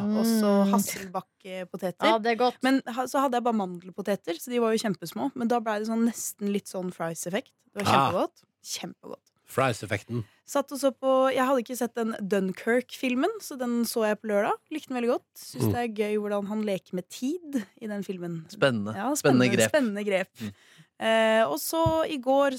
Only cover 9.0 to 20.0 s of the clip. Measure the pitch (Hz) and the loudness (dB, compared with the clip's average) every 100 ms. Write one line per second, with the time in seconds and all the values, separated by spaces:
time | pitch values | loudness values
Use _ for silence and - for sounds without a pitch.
9 | - - _ _ - - 135 110 98 107 | -16 -16 _ _ -6 0 0 0 -4 -6
10 | - 117 - _ - 285 277 277 277 - | -4 -6 -8 _ -6 -4 -4 0 -2 0
11 | 269 262 262 262 254 269 220 247 240 240 | 2 4 4 2 2 2 0 -4 -4 -2
12 | 226 226 190 202 185 - 226 240 - - | -4 -4 0 0 0 -2 0 0 0 -4
13 | 262 247 349 453 - 277 240 240 226 240 | -2 0 0 -2 -10 -6 -2 0 0 0
14 | 214 208 220 202 233 440 - 302 - 254 | 0 0 0 2 2 -2 -6 -10 -6 -2
15 | 233 311 - - - 254 220 240 240 208 | 0 -2 -4 -20 -14 -2 0 0 -2 -2
16 | 208 214 208 202 202 214 208 185 - 180 | -2 -2 -2 -2 -2 -2 -2 -4 -4 -8
17 | - - 254 359 311 269 196 - 220 202 | -8 -8 -6 -6 -4 -6 -6 -10 -8 -8
18 | 196 185 170 165 160 208 139 113 101 107 | -6 -8 -8 -8 -10 2 2 2 -2 -4
19 | 240 302 147 127 123 123 - 302 233 202 | -4 2 4 6 6 6 4 4 2 -2